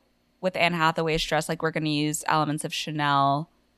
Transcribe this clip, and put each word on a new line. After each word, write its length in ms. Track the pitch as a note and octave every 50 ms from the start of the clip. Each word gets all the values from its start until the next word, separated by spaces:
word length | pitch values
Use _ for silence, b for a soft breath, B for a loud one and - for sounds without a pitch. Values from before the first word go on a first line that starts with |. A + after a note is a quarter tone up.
| _ _ _ _ _ _ _ -
with 160 | F3+ F#3 -
Anne 180 | - E3+ E3+ F3
Hathaway's 500 | E3 D#3+ D#3+ D#3+ E3+ E3 D#3+ D#3 D#3 -
dress, 240 | - D#3+ D3+ - -
like, 140 | E3 -
we're 80 | D#3+ D#3+
gonna 180 | - D#3+ D#3 D3+
use 360 | D3 D3 D3+ D3+ D3+ - -
elements 380 | - D#3 D#3 D3+ D3 D3 D#3 -
of 100 | D#3 -
Chanel 760 | - - E3 D#3 D3+ D3 C#3+ C#3+ C#3 C#3 C#3 C#3 D3 D#3+ _ _ _ _ _ _